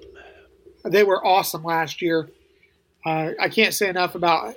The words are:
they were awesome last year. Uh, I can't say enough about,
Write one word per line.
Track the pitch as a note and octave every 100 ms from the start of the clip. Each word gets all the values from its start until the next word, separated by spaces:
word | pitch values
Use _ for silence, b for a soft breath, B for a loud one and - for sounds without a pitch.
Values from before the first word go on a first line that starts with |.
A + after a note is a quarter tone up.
| - B B B B _ - _
they | G#3+ G3
were | G3+ F#3+
awesome | G3+ F#3+ F3+ E3
last | E3 E3 D#3 -
year. | F3 D#3+ D3+ b b b b b _ _
Uh, | E3 D#3+ D#3 -
I | F#3
can't | - G#3
say | - G3+
enough | F3+ F3
about, | F3+ E3+ D#3+ -